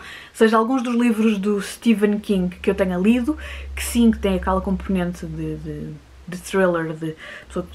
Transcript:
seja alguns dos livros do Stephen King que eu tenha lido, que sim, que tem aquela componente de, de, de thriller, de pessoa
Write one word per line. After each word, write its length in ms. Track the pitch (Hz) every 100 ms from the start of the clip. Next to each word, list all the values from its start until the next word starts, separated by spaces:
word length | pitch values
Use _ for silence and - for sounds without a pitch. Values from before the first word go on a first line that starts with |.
| - - -
seja 220 | - 220 226
alguns 260 | 226 262
dos 140 | 247 240
livros 420 | 240 220 220 202
do 240 | 202 202
Stephen 580 | 190 - 233 208 208 208
King 360 | - 196 180 -
que 140 | -
eu 60 | 190
tenha 220 | 190 180
lido, 400 | 202 247 240 311 - - - -
que 80 |
sim, 280 | - 240 233
que 80 | 220
tem 160 | 202 185
aquela 260 | 185 190
componente 640 | 185 185 - 190 175 175 170
de, 300 | 156 156 156
de, 360 | 156 151 151 151 - - -
de 100 | 180
thriller, 560 | - 196 185 170 160
de 220 | 160 160 156 - - -
pessoa 200 | 185 175